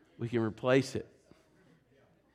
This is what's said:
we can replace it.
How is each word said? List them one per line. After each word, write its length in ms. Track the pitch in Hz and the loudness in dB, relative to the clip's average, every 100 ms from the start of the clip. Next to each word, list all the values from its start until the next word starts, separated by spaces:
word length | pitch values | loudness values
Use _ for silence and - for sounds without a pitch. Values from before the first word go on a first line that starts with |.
| _ - | _ -10
we 100 | 117 | -4
can 100 | 117 | -2
replace 560 | 113 - 127 135 131 - | -2 -2 2 2 2 -4
it. 120 | - - - - _ _ _ _ _ _ _ _ _ | -10 -18 -20 -20 _ _ _ _ _ _ _ _ _